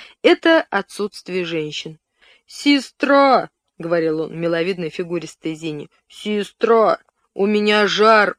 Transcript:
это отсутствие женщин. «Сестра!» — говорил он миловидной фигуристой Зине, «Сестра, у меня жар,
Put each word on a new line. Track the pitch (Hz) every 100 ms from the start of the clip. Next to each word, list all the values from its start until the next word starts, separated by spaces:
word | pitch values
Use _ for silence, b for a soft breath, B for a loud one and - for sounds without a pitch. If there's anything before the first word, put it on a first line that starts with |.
| B B
это | 269 359 330 320 -
отсутствие | 196 - - 208 - - 185
женщин. | 170 165 151 151 160 156 _ b b b
«Сестра!» — | _ - 285 285 - - 254 277 277 226 165 _ _ -
говорил | 175 170 160 156
он | 156 160
миловидной | 170 170 175 180 160
фигуристой | - 170 175 156 - 160
Зине, | 156 160 147 - _ _
«Сестра, | - 214 208 190 - 226 226 208 - _ _ _
у | - 202
меня | 208 208 208 202
жар, | 180 220 220 190